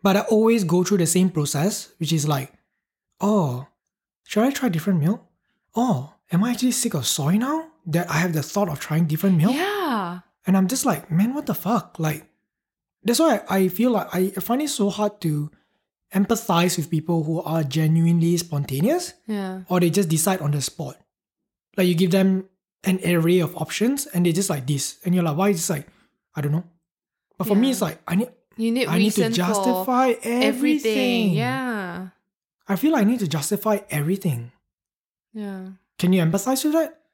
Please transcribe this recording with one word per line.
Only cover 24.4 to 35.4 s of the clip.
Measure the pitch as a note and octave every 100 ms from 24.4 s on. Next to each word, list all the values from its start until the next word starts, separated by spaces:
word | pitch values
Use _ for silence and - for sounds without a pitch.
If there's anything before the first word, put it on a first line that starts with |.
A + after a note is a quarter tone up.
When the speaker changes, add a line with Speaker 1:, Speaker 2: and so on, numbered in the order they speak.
| G3
Speaker 1:
like | D3 B2+
this. | C#3+ - -
And | F3+ F3+
you're |
like, | E3+ D3
"Why?" | G3
It's | F3+ E3
like, | D3+ - _ _ _ _ -
"I |
don't | D3
know." | D#3 - _ _ _ _ _ _ _
But | G#3
for | G#3
me, | C4
Speaker 2:
Yeah. |
Speaker 1:
it's | B3+
like, | F3 - -
I | F3
need, | B3 _ _ -
Speaker 2:
You | A3+
need | A#3+ B3+
Speaker 1:
I | E3+
need | G3+ G#3
to | A3+
Speaker 2:
reason |
for | A3+
Speaker 1:
justify | F3 G#3+ G3 F#3 F#3+ B3 C4 A3+
Speaker 2:
everything. | A3 A#3+
Speaker 1:
everything. | B3+ B3 D4 D4+ A3 A3 B3 A#3+ G#3+
Speaker 2:
Yeah. | D#3 B3 C4 B3+ A3 F3+ F3 F#3 _ _ _ _ _ -
Speaker 1:
I | G3
feel | D4+
like | D#4
I | G#3
need | B3 F#3
to |
justify | D3+ C#3 G3+ G#3+ G3+ -
everything. | D3 D3 F#3+ F3 A#2+ A#2 _ _ _ _ _ _ _ _
Speaker 2:
Yeah. | A3